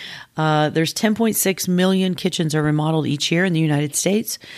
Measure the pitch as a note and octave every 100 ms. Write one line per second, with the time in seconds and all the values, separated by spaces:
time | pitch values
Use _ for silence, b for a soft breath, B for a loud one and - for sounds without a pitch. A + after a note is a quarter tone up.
0 | B B B - D#3 D3+ D3+ D#3 D#3+ -
1 | A3 G#3+ A3+ - G3 F#3+ - F3+ F#3 F#3+
2 | F#3 F3+ F#3 - D#3+ D3+ D3+ D3+ D3+ D#3+
3 | C3+ C#3+ - E3 F#3+ D#3+ D#3+ D3 D3 C#3+
4 | - G3+ A3+ - B